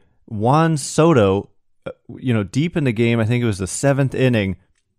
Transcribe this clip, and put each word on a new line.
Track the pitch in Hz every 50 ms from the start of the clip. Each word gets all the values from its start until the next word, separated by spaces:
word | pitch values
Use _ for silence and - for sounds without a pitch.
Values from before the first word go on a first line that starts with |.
| _ _ _ _ _
Juan | - 113 101 107 123 143 160 165 165 160
Soto, | 139 - - - 156 156 170 156 117 101 95 95 101 - - _ _ _ _ _ _ -
uh, | - - _ _ - -
you | - - 127 113
know, | 110 101
deep | 85 - 131 160 175 -
in | 170 143
the | 127
game, | 107 113 117 117 117 117
I | 110
think | 107 123 123
it | 120
was | 110 98
the | 92 95
seventh | - - - - 139 139 135 139 123 -
inning, | 110 131 127 120 107 98 95 90 - _ _ _ _ _ _ _